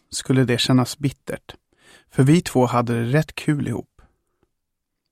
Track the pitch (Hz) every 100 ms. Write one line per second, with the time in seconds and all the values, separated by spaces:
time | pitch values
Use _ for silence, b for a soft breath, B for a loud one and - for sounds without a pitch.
0 | _ - - 131 123 120 - 131 123 -
1 | 139 - - - - - _ b b b
2 | b - 131 165 - 131 123 120 120 117
3 | 117 143 156 - - 151 - 110 - _
4 | _ _ _ _ _ _ _ _ _ _
5 | _